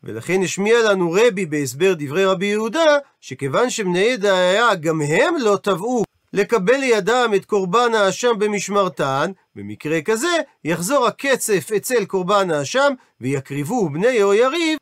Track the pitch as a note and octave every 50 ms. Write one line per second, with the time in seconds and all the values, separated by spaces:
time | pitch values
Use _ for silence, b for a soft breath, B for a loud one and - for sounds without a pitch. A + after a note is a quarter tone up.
0 | - - G#2 A2+ A2+ - E3+ F#3+ F#3+ E3 - - G3 G#3+ A3+ A#3+ A3+ G#3+ G3+ F#3+
1 | F3+ E3+ D#3+ G3 A#3 B3 G3+ F#3 G3 D#3 D3 D3+ C#3+ B2+ A#2 C3+ F3 G3 F#3 D#3+
2 | D3 C#3 C#3+ F#3 G3 F#3+ F#3+ F3+ F#3+ G3+ G#3 G#3+ A3 A3+ G#3 D#4+ E4 D#4 D4 C#4+
3 | C#4+ B B B _ - C3 - C#3 C#3 C3 F#3 A#3+ B3+ - - G#3+ F3+ F3 F3
4 | G3 A#3 B3+ A3+ F#3 G#3 F#3+ F#3 F3+ F3+ F#3 G#3 A#3+ A#3+ G#3 F3+ D3 E3 D#3+ D#3
5 | D3+ C#3+ D#3 F#3 C4+ E4+ E4+ E4+ B3 G#3 G3+ F#3+ _ G3+ F#3+ E3 F#3 A#3 B3+ A#3+
6 | G3 - _ _ _ _ - F#3 G3+ G3+ A#3+ A3 F#3 F#3 B3 C#4 C4+ B3+ A#3 G#3+
7 | G3 F3+ A#3 B3+ B3 A3+ G#3 G3 - _ - G3+ F#3+ F3+ F3 A#3 B3 A#3 A3+ A3
8 | G3+ F#3+ F3+ - - B3 A#3 G3 G#3 G#3 G#3 G3+ - - G3+ G3+ G3+ F3+ - -
9 | D#3 C#3 C3+ C3+ D3+ F#3 F#3+ _ _ _ _ G#2 G2+ G2+ G#2 - - D3+ D#3 E3
10 | D3+ - A3 A3 B3+ F4 F4 E4 - b b b b D3 E3+ D#3 F3 F#3+ C#4+ C#4+
11 | B3 A3 - - - C#4 C4 - - - G#3+ F3+ C#3 - G#3+ G3 - - B3+ A#3
12 | G3+ - - F#3+ F3+ F3 G#3 G3+ G3 F3 D#3+ D3 C#3+ C3 - B3+ C#4 C#4+ C4+ B3+
13 | b b b b A2 B2+ C#3 C3+ C3 - C#3+ C#3+ C#3+ C#3+ A3+ B3+ G3+ D#3+ C3+ D#3
14 | F#3+ A#3+ C4 A3+ G3+ G3 G3 G#3 A#3+ C4 C#4 E4+ E4+ D#4+ D#4 D4